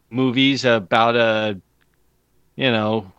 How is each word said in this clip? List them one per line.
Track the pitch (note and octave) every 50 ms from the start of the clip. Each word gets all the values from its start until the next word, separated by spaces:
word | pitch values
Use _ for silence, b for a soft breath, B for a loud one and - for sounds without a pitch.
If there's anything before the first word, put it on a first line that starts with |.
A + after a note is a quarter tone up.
| _ _
movies | A2+ B2+ C3 C3 A#2 C3+ C3+ C#3 C#3 A#2+ B2
about | B2 A#2 A2+ F2+ - A#2+ A2+ A2+ A#2 A#2
a, | A#2+ A#2 A2+ A2 G#2+ A2 G#2+ G2+ F#2 - _ _ _ _ _ _ _ _ _ _ _ _ _ _ _ _ _ _
you | C3 C3+ B2+
know, | A#2 A2 G#2+ G#2+ A2+ A2 G2 F#2 -